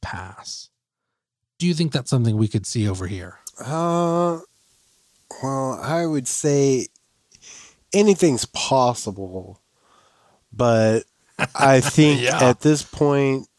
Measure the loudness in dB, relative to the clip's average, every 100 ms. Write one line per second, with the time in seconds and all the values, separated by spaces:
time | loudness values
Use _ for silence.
0 | -14 -12 -14 -18 -18 -18 -20 _ _ _
1 | _ _ _ _ _ -6 -2 0 -2 -4
2 | -2 0 2 2 0 -2 -6 -4 -4 -4
3 | -8 -10 -12 -18 -20 -16 -8 -4 -2 0
4 | 0 0 -2 -4 -10 _ _ _ _ _
5 | _ _ -20 -10 -6 -4 -4 -6 -4 -4
6 | -2 -4 -4 -4 0 2 2 2 -2 _
7 | _ _ _ _ -20 -20 -20 _ _ 2
8 | 4 4 4 2 -4 -8 -2 2 2 0
9 | -6 -10 -10 -12 -14 -18 _ _ _ _
10 | _ _ _ _ _ -2 2 4 4 0
11 | -2 _ _ -8 -6 2 4 6 4 4
12 | 4 4 0 2 2 4 2 0 -2 -2
13 | 0 2 0 -2 -6